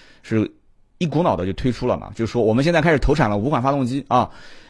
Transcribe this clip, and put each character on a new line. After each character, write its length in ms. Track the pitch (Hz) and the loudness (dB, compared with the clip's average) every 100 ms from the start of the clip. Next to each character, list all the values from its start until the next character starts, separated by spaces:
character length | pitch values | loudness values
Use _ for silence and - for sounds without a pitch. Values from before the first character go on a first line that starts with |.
| - - | -20 -20
是 260 | - 110 104 - _ _ _ - | -4 -2 -2 -6 _ _ _ -6
一 60 | 175 | -2
股 160 | 143 | 0
脑 140 | 175 87 | 0 0
的 100 | 92 | -4
就 60 | |
推 180 | 95 127 | -4 -4
出 160 | 113 123 | -2 -2
了 120 | 92 | -4
嘛， 120 | - 101 | -6 -6
就 100 | 113 | -4
说 160 | 120 110 | 0 2
“我 60 | |
们 100 | 117 | 2
现 100 | 151 | 2
在 80 | 165 | 2
开 120 | 165 | 4
始 60 | 143 | 2
投 140 | - | 2
产 160 | 151 113 | 2 2
了 60 | 104 | 0
五 140 | 123 | 0
款 120 | 139 | 0
发 100 | 135 | 0
动 140 | 143 120 | 0 -2
机 200 | 139 - | -4 0
啊。” 220 | 120 107 - - - - | 0 0 -6 -20 -20 -20